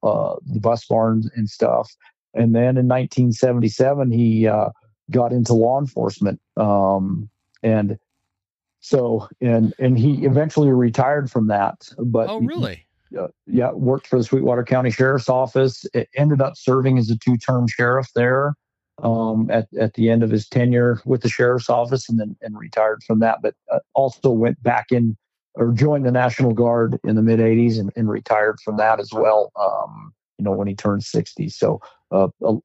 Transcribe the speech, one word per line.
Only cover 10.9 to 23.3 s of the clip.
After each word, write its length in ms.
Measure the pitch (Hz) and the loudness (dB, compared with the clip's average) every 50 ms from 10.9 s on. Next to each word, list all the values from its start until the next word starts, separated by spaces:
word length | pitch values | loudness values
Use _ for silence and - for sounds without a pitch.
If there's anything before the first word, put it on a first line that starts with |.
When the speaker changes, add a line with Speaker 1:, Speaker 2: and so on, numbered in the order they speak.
| 113 - 123 131 147 147 143 123 | 2 0 0 2 0 0 -2 -4
Speaker 1:
from 160 | - 127 113 107 | -2 -2 0 0
that. 420 | 104 101 98 95 - - - - - - | 0 0 0 -2 -4 -8 -16 -20 -12 -8
But 320 | 117 123 110 117 113 - | -4 -2 -2 -2 -2 -2
Speaker 2:
Oh, 100 | 208 220 | -4 -4
Speaker 1:
he, 60 | 226 254 | -4 -4
Speaker 2:
really? 380 | 320 349 - 113 90 80 _ _ _ _ _ _ - - | -4 -4 -6 -6 -8 -12 _ _ _ _ _ _ -12 -10
Speaker 1:
uh, 80 | 92 - - _ _ - | -10 -10 -12 _ _ -2
yeah, 240 | - 123 120 135 | 0 0 0 0
worked 340 | - - 135 127 135 135 - - | -2 -2 -2 0 0 -2 -2 -2
for 120 | - 127 | 0 0
the 40 | 117 | 0
Sweetwater 400 | - - 135 131 131 123 120 120 | 0 0 0 2 0 0 0 0
County 280 | - 131 127 127 123 | 0 0 0 0 0
Sheriff's 380 | 107 - 131 131 135 139 120 - | 0 2 2 2 2 0 0 0
Office. 540 | 127 127 131 117 - 135 135 131 123 - - - - | 0 0 0 0 0 2 0 0 0 -4 -12 -6 -6
It 140 | 123 - - - | -4 -6 -4 -2
ended 260 | - 143 151 147 135 | 0 2 2 2 2
up 140 | 135 135 - - | 0 -2 -4 -4
serving 420 | - - 127 131 127 135 131 127 | -2 0 0 2 2 2 2 2
as 100 | 117 107 | 2 0
a 80 | 117 113 | -2 -2
two-term 500 | - - 123 113 - - 127 123 123 113 | 0 0 0 0 0 -2 0 0 0 -2
sheriff 400 | - - 123 120 123 131 131 - _ | 0 0 0 0 0 0 -2 -2 _
there, 400 | 120 120 123 127 135 139 147 147 - _ _ _ _ _ _ _ - | 0 0 2 2 0 0 -2 -4 -8 _ _ _ _ _ _ _ -6
um, 480 | - 113 113 113 113 110 110 110 113 - | -4 -2 -2 0 -2 -2 -2 -2 -2 0
at, 180 | 107 113 110 - - - | -2 -2 -2 -4 -4 -4
at 160 | 113 107 - | -4 -4 -2
the 140 | - 113 113 | 0 2 2
end 100 | 113 117 | 4 2
of 80 | 117 110 | 2 2
his 180 | 113 107 104 - | 0 -2 -4 -2
tenure 540 | - 127 123 123 123 120 120 120 120 110 - | -2 0 0 2 2 2 2 2 0 -2 -2
with 180 | - 131 120 - | -2 -2 -2 -2
the 60 | 120 | -4
sheriff's 400 | - - 123 123 127 127 120 - | -2 0 0 0 0 0 -2 -2
office, 360 | 123 120 120 120 131 127 - - | 0 0 0 -2 -4 -6 -4 -2
and 120 | 113 113 | -2 -2
then, 160 | 107 107 - - - | -2 -4 -8 -12 -14
and 120 | 113 107 104 | -14 -14 -14
retired 440 | 110 110 - 113 110 110 110 107 - | -16 -6 -2 0 0 0 0 -4 -4
from 160 | - 113 110 | -2 0 2
that. 180 | 113 113 | 2 2